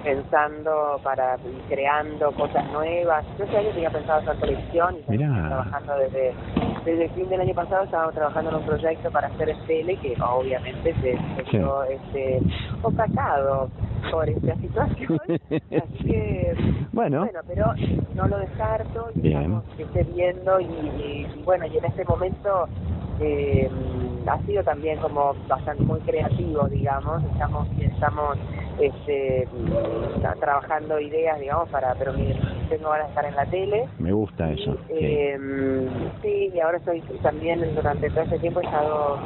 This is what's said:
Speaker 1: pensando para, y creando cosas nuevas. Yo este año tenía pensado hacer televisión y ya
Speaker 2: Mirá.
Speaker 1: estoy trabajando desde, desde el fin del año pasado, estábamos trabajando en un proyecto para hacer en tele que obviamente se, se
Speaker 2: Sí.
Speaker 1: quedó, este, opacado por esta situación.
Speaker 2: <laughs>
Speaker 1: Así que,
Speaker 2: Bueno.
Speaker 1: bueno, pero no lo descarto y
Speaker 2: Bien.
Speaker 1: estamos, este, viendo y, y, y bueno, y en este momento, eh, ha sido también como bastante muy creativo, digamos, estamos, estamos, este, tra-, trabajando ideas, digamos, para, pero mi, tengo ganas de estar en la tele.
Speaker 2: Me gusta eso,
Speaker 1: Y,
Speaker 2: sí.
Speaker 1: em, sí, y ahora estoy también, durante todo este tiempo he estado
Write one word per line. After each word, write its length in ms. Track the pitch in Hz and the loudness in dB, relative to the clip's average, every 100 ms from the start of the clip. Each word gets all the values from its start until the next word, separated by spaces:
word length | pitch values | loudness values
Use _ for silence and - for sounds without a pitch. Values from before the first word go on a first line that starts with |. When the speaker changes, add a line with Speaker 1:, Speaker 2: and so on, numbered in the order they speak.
Speaker 1:
pensando 960 | 151 135 135 156 151 151 156 156 147 139 | 0 0 4 4 4 0 0 0 2 0
para, 320 | 139 131 127 127 | -2 0 0 0
y 360 | 123 131 - | -4 -10 -4
creando 580 | 139 139 147 151 151 147 | 0 2 2 0 0 0
cosas 360 | 139 147 143 143 | 2 0 0 0
nuevas. 500 | 151 160 170 170 156 147 - | -2 -2 0 2 2 0 -6
Yo 80 | 202 | 0
este 120 | 214 | 2
año 120 | 208 | 2
tenía 200 | 170 165 | 0 -2
pensado 300 | 151 156 156 | -2 2 2
hacer 160 | 151 147 | 2 -2
televisión 540 | 147 135 - 170 175 165 | 0 -2 0 2 2 0
y 60 | |
ya 80 | - | -2
Speaker 2:
Mirá. 160 | 107 151 | 0 2
Speaker 1:
estoy 200 | 120 78 | 2 0
trabajando 500 | 135 123 139 - 143 | -2 -2 -6 -4 0
desde, 340 | 131 131 131 123 - - - - | 0 2 0 -2 -4 -2 -2 -2
desde 200 | 165 165 165 | 0 0 0
el 40 | |
fin 180 | 180 185 | -2 -2
del 120 | 185 | 2
año 120 | 180 | 2
pasado, 320 | 175 175 190 196 | 0 0 0 2
estábamos 300 | 170 160 160 | 0 0 2
trabajando 340 | 151 160 160 | 0 0 -2
en 60 | 160 | -2
un 60 | |
proyecto 460 | 156 151 160 160 170 | 0 0 2 0 0
para 180 | 147 143 | 0 0
hacer 200 | - 156 | -2 -2
en 80 | 151 - | -2 0
tele 280 | 160 160 190 | 0 2 -2
que 160 | 143 120 | -2 0
obviamente 720 | 120 123 131 127 127 127 - - | 2 2 0 -2 -4 -2 0 0
se, 180 | 131 | 0
se 320 | 123 - - - | 0 -2 -6 0
Speaker 2:
Sí. 60 | |
Speaker 1:
quedó, 320 | 110 135 139 | 2 2 0
este, 580 | 131 135 - 139 131 131 127 - - - | -2 -4 -6 -4 0 2 2 0 -4 -2
opacado 880 | 226 - 220 240 269 147 135 135 131 - - - - | 0 2 0 0 2 2 2 2 0 -4 -4 -2 -2
por 160 | 160 156 | 0 0
esta 280 | - - 160 | 2 0 0
situación. 640 | - 220 233 - - 160 - | -2 0 0 0 0 0 2
Speaker 2:
<laughs> 220 | 165 - | -2 0
Speaker 1:
Así 560 | 156 - 160 - - - | -4 0 -2 -2 -4 0
que, 480 | 453 427 262 523 508 - - - | 2 2 0 0 2 2 2 0
Speaker 2:
Bueno. 300 | - 214 143 | 0 2 2
Speaker 1:
bueno, 180 | 190 370 - | 0 -4 -6
pero 260 | 539 - - - - - - | 2 2 2 0 0 0 0
no 100 | 190 | 2
lo 100 | 196 | 2
descarto 720 | 190 - 214 220 147 226 226 - | -2 -2 0 0 -2 -6 -4 2
y 60 | |
Speaker 2:
Bien. 160 | 78 73 | 4 4
Speaker 1:
estamos, 260 | 76 110 - - | 2 0 -4 -10
este, 260 | - 180 | -2 0
viendo 560 | - 175 180 180 185 190 | 0 2 2 2 2 2
y, 60 | 170 | 2
y, 640 | 165 151 - 147 143 - - | -4 -4 -4 -6 -6 -8 -6
y 60 | |
bueno, 220 | - 180 160 | 2 2 2
y 100 | 156 | -2
en 80 | 165 | -2
este 180 | 180 | -2
momento, 640 | 175 165 185 - 202 190 160 - - - - - | 0 0 0 -2 0 0 0 -4 -4 -4 -4 -2
eh, 480 | 151 147 143 135 135 - - - - - - | 0 0 2 4 2 0 -4 -2 -4 -2 -2
ha 100 | 156 196 | 0 0
sido 160 | 202 | 2
también 380 | 185 143 156 156 | 2 0 -2 0
como 360 | 156 143 143 139 - | 0 2 2 2 0
bastante 340 | 131 139 143 | 0 0 0
muy 160 | - - | 2 2
creativo, 680 | - 160 - 175 175 151 139 | 0 0 2 0 0 2 2
digamos, 540 | - - 139 135 160 | 2 0 0 0 -2
estamos, 440 | 147 - 151 151 151 - | 0 0 0 0 -2 2
estamos, 580 | - - 147 147 147 139 - - - - | 0 2 0 2 -2 -2 -4 -6 -6 0
este, 680 | 147 131 - 139 135 127 123 123 113 117 113 117 120 - | 0 0 -2 0 2 0 0 -2 0 0 0 -2 -2 -2
tra-, 160 | - - | -2 0
trabajando 600 | 151 143 139 156 151 151 | 2 0 0 -2 0 -2
ideas, 400 | 147 156 160 151 | 0 0 2 0
digamos, 280 | 139 151 170 | 0 -2 0
para, 260 | 139 131 123 | 0 0 0
pero 180 | 135 | 0
mi, 180 | 131 - 120 - - - | 0 0 0 0 -2 -2
tengo 200 | 156 156 | -2 0
ganas 180 | 151 147 | 0 0
de 20 | |
estar 160 | 151 147 | -2 -2
en 100 | 139 | 0
la 100 | 139 | 0
tele. 400 | 185 190 208 254 - | 0 0 0 0 -2
Speaker 2:
Me 140 | 80 | 2
gusta 400 | 104 104 - 82 | 2 2 0 0
eso, 240 | 76 71 67 - | 0 -2 -4 -2
Speaker 1:
Y, 40 | - | 0
Speaker 2:
sí. 60 | 78 | 2
Speaker 1:
em, 840 | 73 143 139 135 139 135 131 131 127 151 - | 2 2 0 -4 -2 0 0 0 -2 -4 -4
sí, 300 | 208 202 196 | -2 0 0
y 60 | 175 | 2
ahora 180 | 160 170 | 2 2
estoy 240 | 180 170 160 - | 0 -2 -4 -2
también, 360 | 160 151 160 170 165 - | 0 0 0 0 0 2
durante 340 | 147 139 151 | 0 0 0
todo 100 | 156 | 0
este 160 | 165 165 | 0 0
tiempo 220 | 170 175 | 0 0
he 60 | 175 | 0
estado 520 | 156 151 151 147 139 | 0 2 2 0 -2